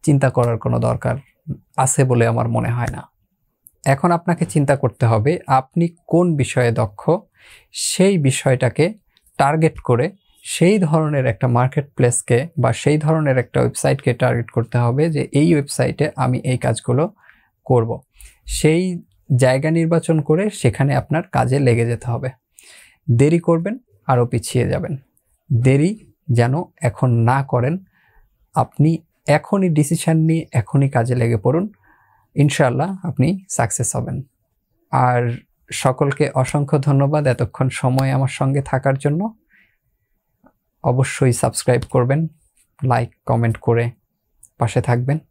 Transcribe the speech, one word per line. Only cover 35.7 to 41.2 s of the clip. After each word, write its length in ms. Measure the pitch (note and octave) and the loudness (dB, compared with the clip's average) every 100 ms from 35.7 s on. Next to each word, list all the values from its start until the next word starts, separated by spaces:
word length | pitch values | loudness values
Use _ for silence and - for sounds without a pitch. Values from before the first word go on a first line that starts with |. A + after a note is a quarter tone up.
সকলকে 580 | - C3+ B2+ C#3+ C3+ D3 | -2 -2 0 -2 0 -2
অসংখ্য 480 | C#3 B2+ D3 C#3 D#3 | 0 -2 -2 0 0
ধন্যবাদ 480 | C#3+ C#3 C#3 D3+ D3 | 2 2 2 2 0
এতক্ষণ 420 | A#2+ A2+ - C3 | 0 -4 -2 -4
সময় 420 | - C3 C3 C3+ | 0 0 0 0
আমার 180 | C3+ C3+ | 0 -2
সঙ্গে 340 | - C3+ C#3 | -2 -2 -2
থাকার 360 | C#3 C3 C#3 C3+ | -2 -2 0 0
জন্য। 360 | D3 D3+ A3 - _ _ _ _ _ _ _ _ _ _ _ _ _ _ | -2 -2 -4 -10 _ _ _ _ _ _ _ _ _ _ _ _ _ _
অবশ্যই 500 | C3+ B2+ C3+ - | -2 0 -2 2